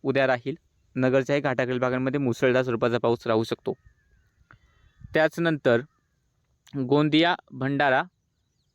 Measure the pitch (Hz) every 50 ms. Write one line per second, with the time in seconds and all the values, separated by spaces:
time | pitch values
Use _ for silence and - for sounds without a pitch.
0 | - 135 131 139 135 131 127 123 - 135 147 - _ _ _ _ _ _ - 127
1 | 127 131 127 135 131 - 143 147 139 143 127 120 131 123 127 123 127 127 127 127
2 | 131 135 127 143 139 123 117 - - 127 123 127 127 127 117 113 123 120 117 120
3 | - 117 117 117 - 120 113 110 113 - 120 - - - - _ _ - _ _
4 | _ _ _ _ _ _ _ _ _ _ - _ _ _ _ _ _ _ _ _
5 | - - - 156 156 160 - 175 170 165 160 139 - 131 120 117 131 - _ _
6 | _ _ _ _ _ _ _ _ _ _ _ _ _ _ - 143 131 123 139 147
7 | 151 151 147 156 165 170 180 - - - - 131 131 135 139 139 147 139 127 135
8 | 170 180 _ _ _ _ _ _ _ _ _ _ _ _